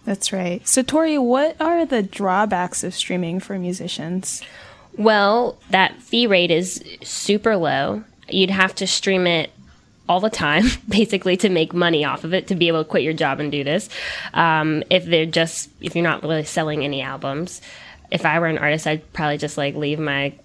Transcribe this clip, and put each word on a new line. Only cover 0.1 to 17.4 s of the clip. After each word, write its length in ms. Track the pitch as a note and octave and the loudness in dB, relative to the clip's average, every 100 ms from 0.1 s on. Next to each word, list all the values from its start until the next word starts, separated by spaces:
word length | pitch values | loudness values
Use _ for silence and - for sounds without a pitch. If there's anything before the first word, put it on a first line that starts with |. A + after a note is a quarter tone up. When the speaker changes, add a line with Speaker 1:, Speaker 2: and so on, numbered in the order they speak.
| G3 - | -4 -4
Speaker 1:
right. 360 | G3 F3 F3+ - | -4 -4 -4 0
So, 140 | C4 | 0
Tori, 340 | B3+ D4+ D#4+ D4 | 2 2 2 2
what 420 | A#3+ B3+ D#4 - | 2 2 2 0
are 280 | D#4+ E4+ D#4 | 0 0 0
the 160 | A#3+ | 0
drawbacks 800 | G3 - G3 F#3 G#3+ F3+ F3+ - | -2 -2 0 2 2 0 -2 -4
of 80 | F3+ | -6
streaming 460 | - - F3+ E3+ F#3 | -6 -4 -4 -2 -4
for 180 | - G3 | -6 -6
musicians? 840 | F3+ F3+ F3 - D#3 F#3 - - - - - - - - | -6 -6 -8 -8 -6 -6 -6 -10 -12 -20 -20 -20 -12 0
Speaker 2:
Well, 580 | G#3+ G#3 G3+ A3+ A#3+ - - | 4 6 4 4 0 -6 0
that 320 | F#3 F3+ - | 2 2 0
fee 240 | - A#3 A#3+ | -4 0 4
rate 240 | F#3 F3 | 4 4
is 340 | E3 F#3 - - - | 2 0 -6 -14 -18
super 540 | - - - G#3 A3+ G3+ | -12 -4 0 2 2 2
low. 480 | D#3 C3+ D3+ G#3 - _ - | 2 0 -2 -4 -10 _ -4
You'd 220 | F#3 F#3 | 0 2
have 240 | F#3+ F#3+ - | 4 2 0
to 100 | F#3+ | -4
stream 400 | - G3 F#3+ F3+ | -2 0 2 2
it 240 | E3 - - - - _ _ - | 2 -2 -10 -20 -20 _ _ 0
all 140 | F3+ | 2
the 100 | G#3+ | 2
time, 360 | - D3+ D#3 B3 - | 0 2 4 4 0
<laughs> 120 | - | 0
basically, 480 | G3 A3 F#3+ F#3 F#3 | 2 2 2 0 2
to 100 | G#3 | 2
make 240 | E3+ D#3+ | 2 0
money 320 | F3 F3 D#3 | 2 2 2
off 180 | C#3+ C3 | 0 -2
of 80 | E3 | -2
it, 120 | F#3 - | -2 -2
to 60 | |
be 140 | F3+ E3+ | 0 2
able 160 | E3 | 2
to 40 | D#3 | 0
quit 140 | F#3 | 0
your 120 | C#3+ | 0
job 260 | D#3+ D3 C3+ | 0 -2 -2
and 100 | D3 | -2
do 140 | C#3+ | -2
this. 240 | C#3+ F3 - - - - - | -2 -2 -4 -10 -10 -10 -4
Um, 500 | - E3 D#3 D#3 D3+ - | 2 4 4 2 0 2
if 140 | F#3 E3 | 0 2
they're 200 | E3+ D#3+ | 2 2
just, 440 | E3 E3 - - - | 0 0 -4 -12 -12
if 160 | F3 E3+ | -6 0
you're 80 | |
not 180 | E3+ - | 0 0
really 220 | D#3 D#3 | -2 -2
selling 400 | D3+ F3 D#3 D3+ | -2 -2 -2 -2
any 160 | C#3+ C#3 | -2 -4
albums. 600 | C3 F3 C#3 C#3 | -6 -6 -6 -6